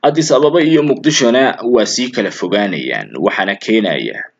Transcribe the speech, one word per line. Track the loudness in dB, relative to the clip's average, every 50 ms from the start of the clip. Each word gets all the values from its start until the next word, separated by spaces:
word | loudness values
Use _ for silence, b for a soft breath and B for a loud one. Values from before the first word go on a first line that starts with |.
| 0
Addis | 0 0 0 0 2
Ababa | 2 4 4 4 4 4
iyo | 2 4 2 2 2
Muqdishona | 2 0 0 0 -2 0 2 2 2 4 4 2 2 0 -2 -2
waa | 2 2 2 2
sii | 2 -2 -4 -4 -4
kala | -2 -4 -4 -4
fogaanayaan, | -4 -6 -6 -2 0 0 0 -2 -4 -6 -6 -6 -6 -6 -8 -10 -8
waxaana | -2 -2 -2 0 0 -2 -2 -4
keenaya | -6 -2 0 0 2 2 0 -2 -2 -4 -6 -8 -10 -12 -14 _